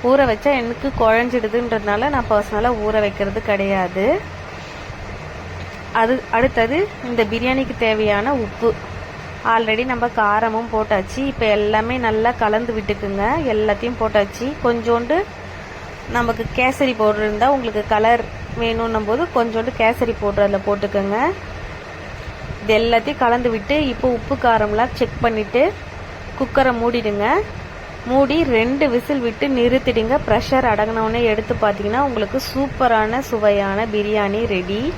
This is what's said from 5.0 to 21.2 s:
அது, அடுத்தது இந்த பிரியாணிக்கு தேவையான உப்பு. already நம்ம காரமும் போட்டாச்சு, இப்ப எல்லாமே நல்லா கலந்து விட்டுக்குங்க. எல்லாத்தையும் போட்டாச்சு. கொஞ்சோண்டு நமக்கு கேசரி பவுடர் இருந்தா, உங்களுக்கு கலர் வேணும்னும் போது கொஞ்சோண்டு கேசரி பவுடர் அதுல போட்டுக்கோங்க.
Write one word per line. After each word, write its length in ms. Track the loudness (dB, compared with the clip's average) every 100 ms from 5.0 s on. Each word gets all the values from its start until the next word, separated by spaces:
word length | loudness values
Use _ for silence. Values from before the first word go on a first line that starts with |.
| -12 -12 -12 -12 -12 -12 -12 -12 -6
அது, 300 | 0 2 2 0
அடுத்தது 560 | 2 2 2 0 2 -2 -4 -6
இந்த 180 | 0
பிரியாணிக்கு 500 | 0 0 0 0 0 0
தேவையான 540 | 0 2 2 2 2
உப்பு. 400 | 0 -2 0 0 0 -6 -12 -12 -12 -14 -6 0
already 400 | 2 2 0 0
நம்ம 240 | 0 -2 2
காரமும் 580 | 2 4 2 0 -2
போட்டாச்சு, 440 | -2 0 0 -2 -4
இப்ப 280 | -4 0 2
எல்லாமே 520 | 4 4 2 0 0
நல்லா 340 | 0 2 0
கலந்து 420 | 2 0 0 0
விட்டுக்குங்க. 520 | -4 -4 -4 -2 -2 0 0
எல்லாத்தையும் 600 | 0 0 2 0 -2 -2
போட்டாச்சு. 540 | 0 2 0 -2 -6 -2
கொஞ்சோண்டு 600 | 0 0 2 0 2 0 0 -8 -14 -14 -14 -14 -14 -14 -6
நமக்கு 340 | -2 0 -2 -2 0
கேசரி 400 | 0 2 0 2
பவுடர் 240 | 2 2
இருந்தா, 300 | 0 2 2
உங்களுக்கு 340 | 2 0 -4 0
கலர் 320 | 2 4 4 0 -8 -10 -4
வேணும்னும் 460 | -2 0 0 0 0
போது 180 | 0
கொஞ்சோண்டு 440 | 0 0 0 0 -4 2
கேசரி 360 | 2 2 0 0
பவுடர் 300 | -2 2 2
அதுல 80 | 2
போட்டுக்கோங்க. 760 | 0 -2 0 0 0 0